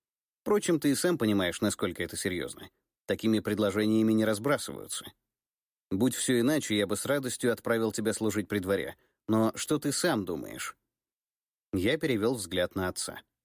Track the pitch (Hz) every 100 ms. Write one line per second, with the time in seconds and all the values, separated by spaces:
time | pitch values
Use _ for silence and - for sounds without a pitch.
0 | _ _ _ _ - 208 196 160 143 135
1 | 180 175 107 101 90 - 107 - 95 85
2 | 85 - 95 90 62 - - _ _ _
3 | - 98 113 107 104 104 104 101 107 110
4 | 113 110 110 104 135 139 - 64 - -
5 | - _ _ _ _ _ _ _ - 98
6 | 123 - - 123 120 156 - 107 98 104
7 | - 143 127 - 123 110 107 113 110 104
8 | 110 104 110 104 95 104 92 98 65 -
9 | _ _ - 110 110 - - 151 147 -
10 | 180 110 90 78 52 52 - - _ _
11 | _ _ _ _ _ _ - 95 98 156
12 | 156 113 110 127 87 92 87 98 90 -
13 | - - - _